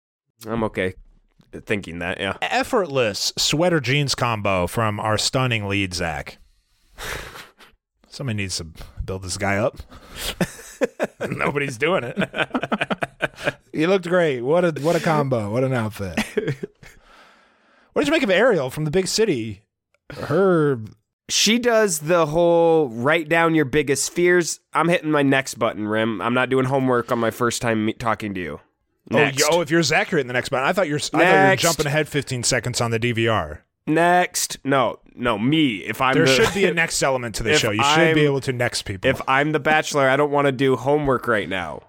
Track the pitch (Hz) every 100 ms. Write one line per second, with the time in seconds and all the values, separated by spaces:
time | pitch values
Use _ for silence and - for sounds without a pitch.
0 | _ _ _ _ 110 117 110 - 92 -
1 | - _ _ _ _ 85 - 107 87 85
2 | 87 - 98 95 - 240 262 254 151 135
3 | 113 98 - - - 151 175 165 117 143
4 | 143 - 123 113 101 95 87 - 110 104
5 | 110 107 - 135 127 113 101 101 95 90
6 | 85 73 69 - _ _ _ _ _ -
7 | - - - - - _ - _ _ _
8 | _ - 139 104 98 - 80 - - -
9 | - 95 98 92 98 98 120 - - -
10 | - - - - - - - - - -
11 | - - - 139 147 143 139 117 151 185
12 | 120 202 139 - 151 262 - 214 - -
13 | - - - - - - _ - 160 196
14 | 170 180 165 131 120 170 175 147 147 170
15 | 175 151 139 123 101 117 131 127 110 -
16 | 95 87 - - - 139 - _ - -
17 | _ - - _ _ _ _ _ _ -
18 | 285 320 254 180 254 185 131 147 151 165
19 | 185 - 220 135 113 98 _ _ _ _
20 | - - - 160 190 170 147 127 107 -
21 | _ _ - - 196 233 240 220 214 160
22 | 151 175 156 160 170 170 165 160 139 113
23 | 127 165 151 165 165 160 139 151 139 135
24 | - - 175 180 165 - _ 147 165 180
25 | 151 151 139 135 131 - 113 80 104 110
26 | 113 104 104 123 127 131 127 139 131 120
27 | 113 120 113 - 120 - 120 113 107 -
28 | 117 107 107 95 82 73 _ _ _ _
29 | - 120 117 131 147 170 151 165 156 160
30 | 214 165 123 123 - 127 139 185 175 147
31 | - 151 175 190 190 120 170 160 147 151
32 | 156 147 127 127 113 127 127 117 117 113
33 | 120 113 113 107 78 76 _ _ - 160
34 | 175 180 180 - - - 135 139 113 -
35 | _ - 120 104 120 160 147 98 - 110
36 | 127 135 165 135 226 185 190 170 165 -
37 | 147 131 120 101 113 151 117 104 139 156
38 | 160 156 143 139 127 123 120 - - 95
39 | 127 131 - 131 147 151 143 156 156 147
40 | 135 135 147 143 143 127 135 127 123 151
41 | 143 120 - 107 82 95 80 65